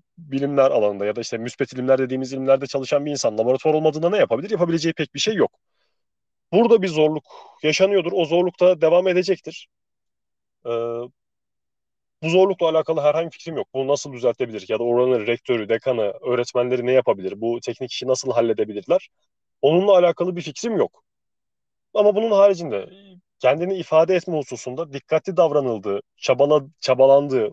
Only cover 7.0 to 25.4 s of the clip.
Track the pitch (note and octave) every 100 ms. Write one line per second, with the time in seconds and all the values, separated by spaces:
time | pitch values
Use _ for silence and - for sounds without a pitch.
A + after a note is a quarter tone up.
7 | D3+ D#3 - - - _ D3+ D3+ F#3+ G3+
8 | E3 F#3+ D#3 E3+ F3+ - F3+ E3+ D#3+ F3
9 | F#3+ F3+ F3+ F3 - - - _ _ _
10 | _ _ _ _ _ _ A#2+ A#2 A#2 A#2
11 | B2 _ _ _ _ _ _ _ _ _
12 | _ _ D#3+ F3+ G3 F#3 E3 D#3+ D#3 D#3+
13 | D3 D#3 E3+ - E3+ C#3+ - C3 C3+ C#3+
14 | C#3+ B2 B2 - A#2+ G#2+ F#2 A2 A#2+ A#2+
15 | B2+ B2 G#2+ A#2+ - A#2+ G#2 A2+ C3 A#2
16 | G#2 - B2+ B2 A#2+ B2+ B2 B2 B2 B2+
17 | A#2+ G2 F#2 G2+ A2+ A#2+ - A2+ - -
18 | C3 B2+ C3+ A#2+ A2+ G#2+ G#2+ G2+ F#2+ F3+
19 | - _ _ _ _ - C#3 E3+ G3+ F#3
20 | F3 - F3+ F3 D#3 - A#3 G3 G#2+ _
21 | _ _ _ _ _ _ _ _ _ G#3+
22 | G#3 G3+ A3+ G3 G3+ F3 D#3+ G2+ - G3
23 | G3 F3+ _ _ B2+ D3+ F3+ F#3+ - D#3+
24 | E3+ F#3 F3+ D#3 C3 A#2+ B2+ B2+ D#3+ C#3
25 | - D#3+ - F3